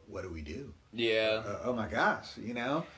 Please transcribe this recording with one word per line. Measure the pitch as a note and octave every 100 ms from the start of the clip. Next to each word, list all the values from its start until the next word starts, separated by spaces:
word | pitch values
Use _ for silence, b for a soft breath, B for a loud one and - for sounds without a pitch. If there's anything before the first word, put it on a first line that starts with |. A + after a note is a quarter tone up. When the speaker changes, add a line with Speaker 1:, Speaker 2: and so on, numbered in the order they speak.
| -
Speaker 1:
what | G2
do | F#2
we | E2
do?" | D2 G2+ C#3 - -
Speaker 2:
Yeah. | A2 A2+ A2 A2 A2 G#2+
Speaker 1:
Uh, | G2
oh | A#2
my | A#2+ G#2
gosh, | A2 F#3+ D#3 - -
you | G#2+
know? | A#2+ B2 D3+ F3